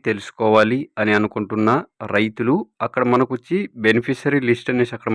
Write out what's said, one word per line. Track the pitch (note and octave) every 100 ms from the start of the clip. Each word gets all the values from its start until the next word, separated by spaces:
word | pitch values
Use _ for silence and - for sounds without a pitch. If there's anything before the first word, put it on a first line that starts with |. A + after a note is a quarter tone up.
| -
తెలుసుకోవాలి | G#2+ - - A2 A2 G#2+ B2+ D3+ -
అని | G#2+ G#2
అనుకుంటున్న | G#2+ A2+ G2+ A2 G#2+ C3 - - A2 G2+
రైతులు | A2 G#2+ A#2+ E3 A3+ - -
అక్కడ | - B2 B2
మనకు | C3 B2+
వచ్చి | - F3+ G3 B2 A2
బెనిఫిషరీ | A#2 A#2+ C3 D3 C#3 B2
లిస్ట్ | A#2 -
అనేసి | B2 A#2+ A#2
అక్కడ | -